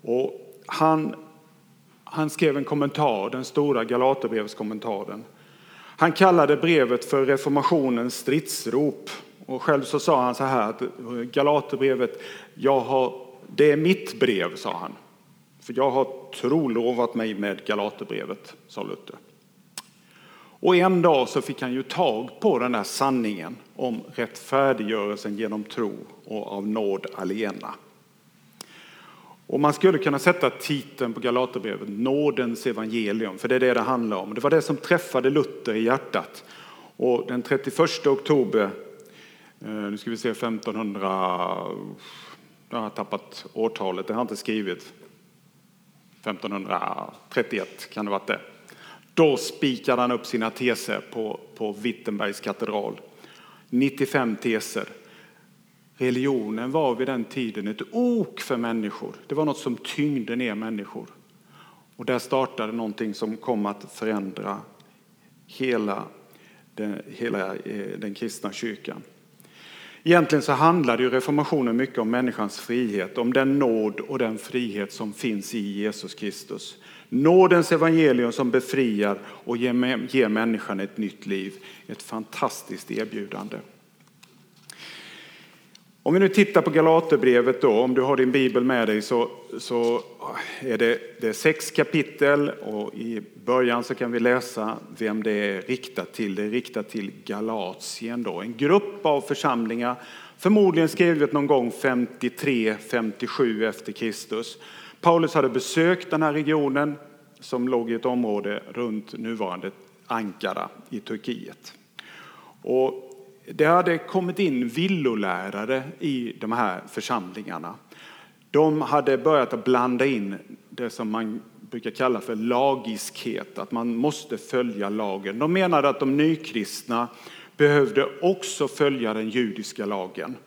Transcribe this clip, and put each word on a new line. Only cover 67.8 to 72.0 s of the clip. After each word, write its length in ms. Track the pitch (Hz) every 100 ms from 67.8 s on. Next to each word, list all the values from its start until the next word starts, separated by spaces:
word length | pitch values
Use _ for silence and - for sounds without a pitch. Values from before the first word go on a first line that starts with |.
| 101 98
den 160 | 107
kristna 380 | 98 117 - 104
kyrkan. 500 | 98 117 101 - - - _ _ _ - - - - - -
Egentligen 380 | - 175 151 151
så 100 | 139
handlade 500 | 135 160 175 127 117
ju 80 | 127
reformationen 680 | 127 127 147 147 156 123 117
mycket 220 | 131
om 120 | 123